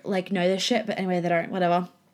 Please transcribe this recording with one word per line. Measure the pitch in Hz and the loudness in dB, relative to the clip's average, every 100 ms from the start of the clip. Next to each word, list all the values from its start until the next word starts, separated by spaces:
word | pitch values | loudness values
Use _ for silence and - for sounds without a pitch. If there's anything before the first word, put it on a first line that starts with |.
like, | - 190 185 | -4 -4 -2
know | 190 180 | 0 2
this | 190 | 2
shit?" | - 240 214 | 0 0 -2
But | - | -4
anyway, | 185 180 | -2 0
they | 175 | 2
don't, | 170 - | 0 0
whatever. | 190 175 175 175 - _ | 0 2 2 0 -12 _